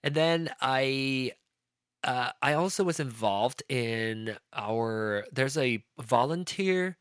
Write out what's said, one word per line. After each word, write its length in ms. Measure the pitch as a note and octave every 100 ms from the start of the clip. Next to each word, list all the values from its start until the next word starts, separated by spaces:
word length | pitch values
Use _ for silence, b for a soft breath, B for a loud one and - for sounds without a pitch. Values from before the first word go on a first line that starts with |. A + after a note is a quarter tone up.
And 120 | D#3
then 360 | D3 D#3+ E3 E3 -
I, 720 | C3 C3 C3+ C3+ C3+ C3 B2+ - _ _ _ _ _ _
uh, 260 | - B2+ B2 -
I 100 | C3
also 320 | D3+ F#3 -
was 160 | F#3 E3
involved 600 | C#3 A2 A2 G2 A#2 - -
in 680 | C3 A#2 A#2 A2+ A2 A2 G#2+ _
our, 760 | - G#2+ A2+ A2+ A2 A2 G#2 -
there's 240 | - C3 D3
a 260 | C3 A2+ - -
volunteer 960 | A#2+ B2 C3 E3 F3+ - F#3+ F#3 F#3 F3